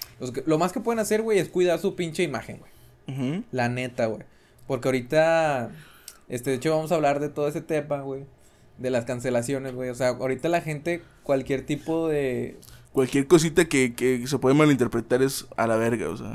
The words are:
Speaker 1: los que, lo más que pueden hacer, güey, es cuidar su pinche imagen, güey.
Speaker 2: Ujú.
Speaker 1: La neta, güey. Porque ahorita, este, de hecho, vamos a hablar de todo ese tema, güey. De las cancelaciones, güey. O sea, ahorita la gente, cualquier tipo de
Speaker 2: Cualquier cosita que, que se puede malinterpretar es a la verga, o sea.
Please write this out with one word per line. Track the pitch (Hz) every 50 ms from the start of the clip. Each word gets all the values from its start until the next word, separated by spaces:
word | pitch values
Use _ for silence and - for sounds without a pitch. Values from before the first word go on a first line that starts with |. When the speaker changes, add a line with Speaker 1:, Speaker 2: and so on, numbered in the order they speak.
| - - - -
Speaker 1:
los | 123 123
que, | 123 - -
lo | 160 156 156
más | 175 180
que | - 254
pueden | - 233 233 220
hacer, | 208 214 214 214
güey, | 226 226 214 185
es | 151 151
cuidar | - 180 180 180 165 156
su | - 196 -
pinche | - 180 160 156 -
imagen, | 180 151 127 110 - - 101 -
güey. | - - - - - - - _ - - 131 135 127 131 160 196
Speaker 2:
Ujú. | - -
Speaker 1:
La | 135 123 120 120
neta, | 123 127 127 123 - - 117
güey. | 110 107 - - - - - _ _ _ - -
Porque | - 139 120 120 135
ahorita, | 131 127 120 - 151 156 160 165 165 165 160 151 143 123 117 - - - - - - - - - - - - -
este, | 127 120 120 139
de | 135
hecho, | 127 127 160 156
vamos | 156 156 156
a | 175
hablar | 160 147 143 143 143
de | 147 147
todo | 139 151 147 147
ese | 156 165
tema, | 151 - 160 151 147 151 147 139
güey. | 135 139 135 135 135 - - _ - - _ _ - - -
De | - 123 127
las | 127 117 120
cancelaciones, | 131 127 120 120 127 123 120 120 131 139 131 135 131 123
güey. | 127 127 127
O | 120
sea, | 123 131 127
ahorita | 120 117 131 131 131 131 - 165
la | 175 170
gente, | 160 156 151 143 - 170 175 170 - - - -
cualquier | - - 139 135 123 135 139 127 127
tipo | - 147 143 - 160 160 165 160 160
de | 151 143 139 131 123 120 120 - - - - - - - - -
Speaker 2:
Cualquier | - 135 131 123 - 139 139
cosita | 139 180 160 160 165 147 185 170
que, | - 147 135 127 120 120
que | - 120 127 127 120 120
se | 131 147 120
puede | 131 127 135
malinterpretar | 151 156 151 139 117 120 113 - 113 113 - 123 127
es | 135 135 131 - - - -
a | - 113
la | 113 113
verga, | 110 113 117 120 107 82 78
o | 87 -
sea. | 113 104